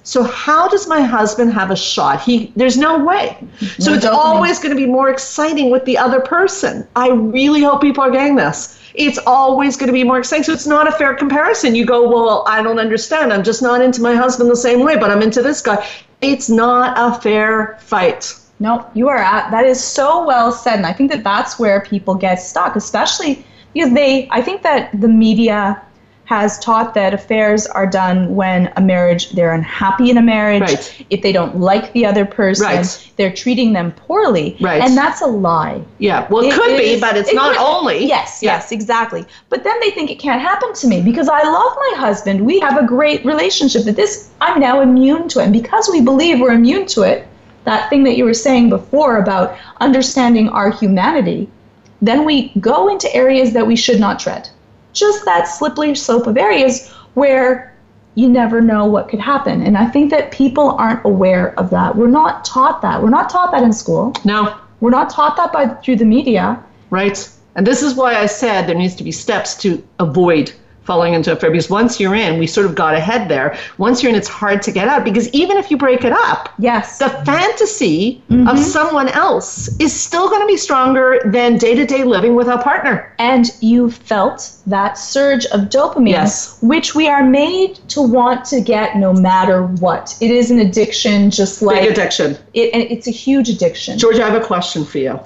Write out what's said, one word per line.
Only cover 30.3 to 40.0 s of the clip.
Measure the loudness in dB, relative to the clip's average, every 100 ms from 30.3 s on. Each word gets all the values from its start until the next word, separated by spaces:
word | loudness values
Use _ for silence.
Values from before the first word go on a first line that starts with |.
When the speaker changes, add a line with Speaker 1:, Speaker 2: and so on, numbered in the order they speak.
| 2 2 0
Speaker 1:
Right. | 0 -2 -6 -16 -8
Speaker 2:
If | -4
they | 0
don't | 0 -2 -2
like | 0 0 0
the | -2 0
other | 0
person, | -2 0 0 0 0
Speaker 1:
Right. | 0 -2 -6 -12 -4
Speaker 2:
they're | -4
treating | -2 -2 0 2
them | 0 -2
poorly. | -8 -4 0 0 0 -2 -4
Speaker 1:
Right. | -2 0
Speaker 2:
And | 2 2
that's | 2 -2
a | -2
lie. | -2 0 0 -2 -6 -12 -4
Speaker 1:
Yeah, | -2 -2 0
well, | 0
it | 2
Speaker 2:
It |
Speaker 1:
could | 2 2 2
be, | 2
Speaker 2:
is, | 0
Speaker 1:
but | 0 -2
it's | 0
Speaker 2:
it | 0
Speaker 1:
not | 2 2
Speaker 2:
could, | 0
Speaker 1:
only. | 0 0 -2 0
Speaker 2:
yes, | -2 -4 -6
Speaker 1:
Yeah. | -4
Speaker 2:
yes, | -4 -4
exactly. | -8 -2 -2 -2 -6 -12 -18 -6
But | -4
then | -2 -2
they | -2
think | -2